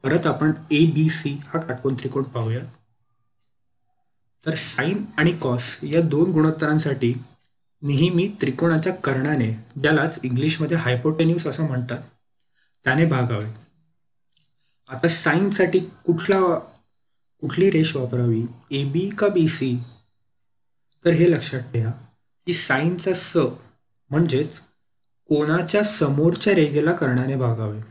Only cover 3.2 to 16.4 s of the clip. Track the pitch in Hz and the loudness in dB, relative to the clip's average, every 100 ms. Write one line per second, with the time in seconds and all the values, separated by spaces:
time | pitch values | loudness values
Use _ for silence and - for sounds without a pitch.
3.2 | _ _ _ _ _ _ _ _ _ _ | _ _ _ _ _ _ _ _ _ _
4.2 | _ _ 160 156 - - 147 202 - - | _ _ -6 -2 -2 -2 -2 -4 -6 0
5.2 | 160 165 135 123 - - 147 160 165 143 | 0 0 -2 -2 -4 -8 -2 0 2 2
6.2 | 180 160 156 156 151 156 156 131 120 120 | 2 2 2 0 0 0 0 0 0 -2
7.2 | - _ _ _ _ _ 143 139 175 175 | -8 _ _ _ _ _ -4 0 2 2
8.2 | 196 - - 123 170 156 185 180 - 131 | -2 -2 -4 0 0 2 0 -4 -2 -2
9.2 | 143 147 113 113 - - 147 156 160 - | 0 0 -2 -4 -10 -2 2 2 0 -4
10.2 | 127 123 151 160 151 165 165 123 - 160 | -4 -2 0 -2 -2 0 0 0 -2 2
11.2 | 160 170 165 139 156 127 123 120 - _ | 2 2 -2 -4 -2 -2 -6 -8 -12 _
12.2 | _ _ _ _ _ _ 131 139 165 135 | _ _ _ _ _ _ -2 2 2 2
13.2 | 120 110 107 - - _ _ _ _ _ | 0 -4 -6 -12 -20 _ _ _ _ _
14.2 | _ _ _ _ _ _ _ 123 170 - | _ _ _ _ _ _ _ -2 0 2
15.2 | 156 160 202 - 180 180 175 - - 165 | 2 2 2 2 2 2 -2 -6 -2 -2
16.2 | - 190 | 2 2